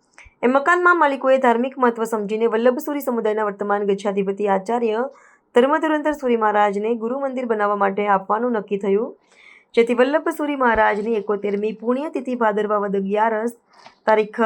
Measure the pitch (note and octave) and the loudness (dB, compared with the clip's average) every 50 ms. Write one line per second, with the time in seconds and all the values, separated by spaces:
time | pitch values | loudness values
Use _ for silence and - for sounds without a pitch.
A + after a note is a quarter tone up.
0 | _ _ _ - - - _ _ - A#3+ C4 C#4 C#4 E4+ F4 F4+ F4+ F4 F4 E4+ | _ _ _ -20 -20 -20 _ _ 0 2 2 2 2 2 2 4 4 4 4 4
1 | D4+ C#4+ C#4 B3 C4+ C4 C4 C4 C4+ A#3+ A#3 A#3 B3 C4+ - C4+ B3+ A#3+ A#3 A3+ | 4 2 2 0 2 2 4 4 4 4 4 2 0 -4 -2 0 0 0 0 0
2 | A3 A3 A#3 G#3+ G#3 G3 A3 A3 A3+ A3+ G#3+ A3 A#3 B3+ B3 D4 D4 D4+ D4 C#4+ | -2 -4 -4 -4 -4 -4 -2 0 0 0 2 2 2 2 2 0 -2 -6 -6 -4
3 | C#4 C4+ A#3+ A3+ G#3+ G#3+ G#3+ A3 G#3+ G#3 G3+ G3+ G#3 G#3 G3+ G3+ G#3 G3+ G3 G3 | -4 -4 -4 -2 -2 -2 0 0 -2 -2 -4 -4 -4 -2 -2 0 0 -2 -2 -2
4 | G3 G#3 F#3+ G3+ G3 G3 G3 G3+ G#3 G3+ G3 F#3+ F#3 G#3 A#3 A#3+ A#3+ A3 G#3+ A3 | -2 -4 -2 -2 -2 -4 -4 -2 -2 0 0 0 -2 -2 -4 -2 -2 -2 -2 -2
5 | B3+ C#4 - - _ _ _ _ _ _ - A#3+ A#3+ C#4 D4+ D#4+ E4 D#4 D#4 D4+ | -4 -6 -10 -16 _ _ _ _ _ _ 2 2 4 4 2 2 0 0 0 0
6 | D4 D#4 D4 D4 C4+ B3 A#3 A3+ A3 G#3+ G#3 G#3 G#3 G#3 G3 G3+ G#3 A3 A#3+ A3+ | 0 -2 -4 -2 -2 0 0 2 2 2 2 2 2 2 0 -2 -2 -2 -4 -4
7 | A3 A3+ B3+ C#4 C#4 C4+ B3+ C4 B3+ A#3+ A3+ G#3+ G#3 G#3 G#3 G3+ G3 G3 G3 G#3 | -4 -6 -4 -4 -4 -6 -4 -4 -4 -2 -2 0 0 0 0 0 0 0 0 0
8 | G#3 G#3 G3 F#3+ F#3+ - G#3 A3 A#3+ B3 A#3+ G#3 G3 - G3+ G3 G#3+ G3+ G3 G#3 | 0 0 0 0 0 -2 -2 -2 -2 -2 -2 -4 -4 -4 -6 -4 0 0 0 0
9 | A#3+ C#4 - _ _ _ _ _ - - - - _ _ - A#3 A#3 A#3+ A#3+ A3+ | 0 -4 -8 _ _ _ _ _ -20 -20 -20 -20 _ _ 0 2 2 2 2 2
10 | B3+ C4+ D4 D#4+ D4+ E4+ D#4+ D#4+ D4+ C#4+ D4 C4+ C4 A#3+ A3+ A3 G#3+ G#3+ G#3+ G3+ | 2 2 2 0 0 -2 -4 -4 -4 -4 0 0 2 2 4 4 2 2 2 0
11 | G3+ A3+ A#3 G#3+ G3 - G#3 G3 G3+ G#3 G3+ G3+ G#3 A3 A3+ A3 A3+ A#3 B3 C4+ | -2 -2 -2 -2 -2 -2 -2 -2 -2 -4 -4 -2 -4 -4 -6 -4 -4 -2 -2 -2
12 | D4 D#4+ D#4+ C#4+ B3 C4 B3 A#3+ A#3 G#3+ G#3 G#3+ G#3 G#3 G#3+ G#3 G3+ G3+ F#3+ G3 | -4 -6 -6 -6 -6 -4 -2 0 0 0 2 0 0 0 0 -2 -2 -2 -2 -2
13 | G3 G3 G3+ G#3 A3 A3+ A3 G#3+ A3 A#3 - - _ _ _ - - - _ _ | -2 -2 0 0 0 0 0 -2 -4 -6 -6 -10 _ _ _ -20 -20 -20 _ _
14 | _ A3 A3 G#3+ G#3+ G#3+ - - A3+ | _ 2 2 2 2 0 -2 0 0